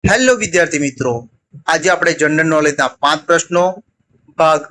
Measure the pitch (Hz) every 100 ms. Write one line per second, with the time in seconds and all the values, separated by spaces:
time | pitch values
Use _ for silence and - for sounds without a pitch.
0 | 208 220 262 247 214 175 170 151 143 131
1 | 135 117 117 _ _ - - 160 170 175
2 | 170 160 151 151 160 156 151 143 131 -
3 | 143 151 - 170 - 175 180 185 _ _
4 | _ _ _ - 160 156 -